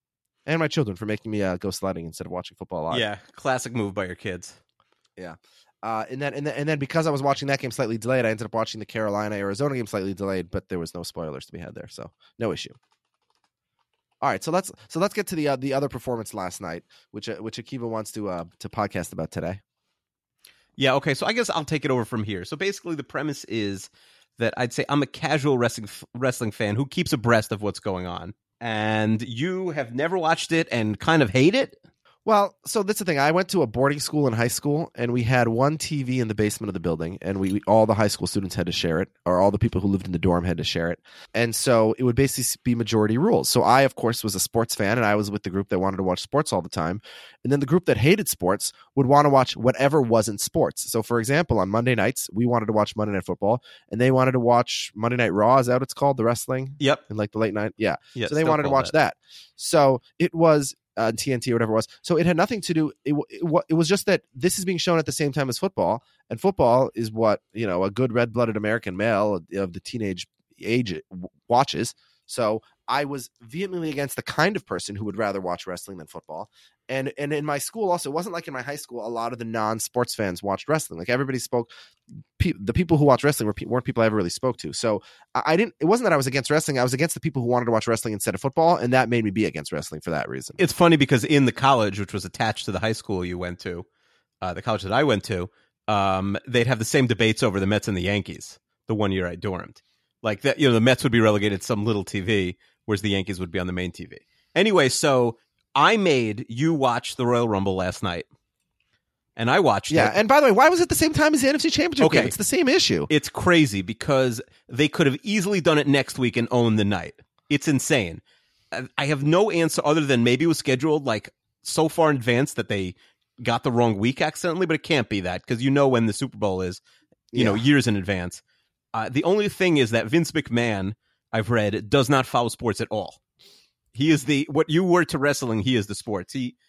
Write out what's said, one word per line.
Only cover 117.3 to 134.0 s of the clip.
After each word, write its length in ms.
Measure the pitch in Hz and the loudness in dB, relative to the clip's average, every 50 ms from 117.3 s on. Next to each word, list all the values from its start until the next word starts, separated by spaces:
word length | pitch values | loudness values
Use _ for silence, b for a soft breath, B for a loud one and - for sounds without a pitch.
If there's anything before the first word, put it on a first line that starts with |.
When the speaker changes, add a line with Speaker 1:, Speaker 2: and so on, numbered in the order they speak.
| _ _ _ _ | _ _ _ _
Speaker 2:
It's 200 | 147 143 - 165 | -2 0 2 2
insane. 520 | 147 127 - - 156 131 101 85 82 - - _ _ _ _ _ _ _ _ _ - | 0 2 2 2 0 0 0 -2 -6 -12 -16 _ _ _ _ _ _ _ _ _ -10
I, 160 | 113 127 127 - - | -10 -10 -8 -6 -4
I 80 | 143 | -2
have 180 | 139 151 135 139 | -2 -2 0 2
no 260 | 151 160 180 208 220 | 2 4 4 4 4
answer 320 | 170 170 165 156 - - - | 2 0 0 0 0 0 0
other 160 | 147 151 165 | 2 2 2
than 240 | 151 139 139 120 117 | 2 2 2 4 4
maybe 180 | 120 123 131 156 | 4 4 4 2
it 60 | 170 | 2
was 80 | 156 - | 0 0
scheduled, 480 | - - 131 127 139 160 151 156 139 | 0 0 0 0 2 0 0 0 0
like, 240 | 135 113 107 - - - _ _ _ _ _ _ | -2 -4 -4 -6 -10 -20 _ _ _ _ _ _
so 240 | - - - 156 160 | -6 0 0 0 0
far 220 | - - 165 156 | 2 4 4 4
in 80 | 147 131 | 4 2
advance 380 | 113 120 120 120 143 - - | 2 2 2 2 2 0 -2
that 120 | - 110 - | -6 -6 -4
they 280 | 110 101 95 92 87 b b b b b b _ _ _ | -2 -4 -4 -4 -8 b b b b b b _ _ _
got 220 | 127 117 117 117 - | -2 -2 -2 0 0
the 80 | 143 | 0
wrong 260 | 120 117 120 117 110 98 | 2 4 4 4 4 2
week 240 | 104 123 131 - | 0 0 0 0
accidentally, 440 | 170 156 - - - 180 160 180 185 | -2 -2 -2 -2 -4 -2 0 0 0
but 100 | 170 160 | 0 0
it 80 | 151 - | -2 0
can't 240 | - 170 139 117 - | 0 0 0 0 0
be 140 | 110 101 | -2 -4
that 240 | 90 90 90 92 - - | -2 -4 -6 -6 -4 -6
'cause 140 | 123 113 | -4 -2
you 100 | 127 139 | 0 2
know 160 | 135 143 139 135 | 4 4 4 4
when 180 | 127 117 113 | 4 4 2
the 80 | 110 101 | 0 0
Super 240 | - 139 123 - 104 | -2 -6 -8 -6 -4
Bowl 240 | 104 101 92 92 | -2 -2 -2 -2
is, 200 | 92 90 92 - b b b b b b b _ _ _ | -4 -6 -6 -10 b b b b b b b _ _ _
you 140 | - 123 123 | -2 0 2
know, 80 | 110 101 | 2 2
Speaker 1:
Yeah. 100 | 107 117 | 2 4
Speaker 2:
years 240 | 139 147 143 123 123 | 4 4 4 4 2
in 80 | 107 | 0
advance. 460 | 101 92 98 101 92 87 90 - - - _ _ _ _ _ _ _ _ _ - | 0 0 -2 -2 -2 -4 -6 -10 -12 -20 _ _ _ _ _ _ _ _ _ -6
Uh, 140 | 113 110 - | -6 -6 -2
the 160 | 127 135 - | -2 0 2
only 240 | 165 190 214 208 208 | 2 2 2 2 0
thing 300 | - - 190 180 165 147 | 0 0 2 4 4 4
is 140 | 127 110 | 4 4
that 160 | 117 113 - 110 | 2 0 0 2
Vince 260 | 123 170 165 - - | 2 2 2 2 -2
McMahon, 600 | 160 147 - 120 120 120 117 107 98 95 95 104 - _ _ _ _ _ _ | -4 -4 0 0 0 0 0 0 -2 -4 -6 -8 -10 _ _ _ _ _ _
I've 180 | - 113 107 95 | -4 -4 -2 0
read, 400 | 120 113 107 104 104 110 - 104 | 2 2 2 2 0 -2 -4 0
does 200 | 147 143 131 113 | 2 2 4 4
not 160 | 147 135 127 | 2 2 2
follow 240 | - - 131 120 117 | 2 0 0 0 0
sports 320 | - - - 117 98 - | -4 -4 -4 -4 -2 -2
at 80 | 117 - | -4 -6
all. 300 | 110 107 92 - - _ _ _ _ b b b b b b b b _ _ _ _ | -6 -6 -6 -8 -12 _ _ _ _ b b b b b b b b _ _ _ _
He 180 | 110 | 0